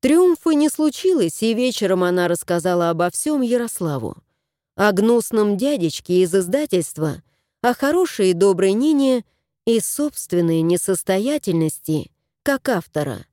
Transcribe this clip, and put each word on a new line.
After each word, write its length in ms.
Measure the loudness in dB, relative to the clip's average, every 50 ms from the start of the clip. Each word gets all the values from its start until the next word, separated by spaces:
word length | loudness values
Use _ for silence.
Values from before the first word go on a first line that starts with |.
Триумфа 500 | 2 2 4 4 4 4 2 0 0 0 2
не 180 | 2 2 0
случилось, 720 | 0 0 -2 -2 -2 -2 -2 0 2 2 0 -2 -2 -2 -2
и 100 | -2 0
вечером 520 | 0 0 -2 -2 -2 -2 0 0 0 0
она 220 | 0 0 0 0
рассказала 640 | 0 -2 -4 -2 -4 -4 -2 0 0 0 0 0 0
обо 220 | 0 0 -2 -2
всём 320 | -2 -4 -4 -2 -2 0 0
Ярославу. 760 | 0 0 -2 -2 -4 -6 -6 -4 -4 -4 -4 -6 -8 -10 -12 _ _ _ _ _ _ _ _ _ _ _
О 180 | 0 0 2 2
гнусном 680 | 2 4 4 4 2 0 0 0 0 2 2 0 0
дядечке 640 | 0 -2 -2 0 -2 -2 -4 -4 -6 0 2 2 2
из 120 | 2 2
издательства, 880 | -2 0 0 -2 -2 -2 0 -2 -2 -2 -4 -6 -4 -4 -4 -4 -6 _ _ _ _ _ _ _ _
о 140 | -2 -2 0
хорошей 560 | 0 0 0 2 2 0 0 0 0 2 2
и 20 | 2
доброй 400 | 4 4 2 4 4 2 2 2
Нине 540 | 2 2 2 2 4 4 2 2 0 -2 _ _ _ _ _ _ _ _
и 120 | 0 0 0
собственной 840 | 0 -2 -4 -4 -4 -4 -4 -8 -10 -2 0 0 2 2 2 2 2
несостоятельности 1500 | 2 0 0 0 -2 -4 -4 -2 -2 -2 -2 0 -2 -4 -4 -4 -2 -2 0 0 -2 -4 -6 _ -4 -4 -4 -4 -8 _ _ _ _ _ _ _
как 280 | -2 -2 -2 _ -2
автора. 560 | -2 -2 -4 -6 _ -4 -4 -4 -6 -10 -12 _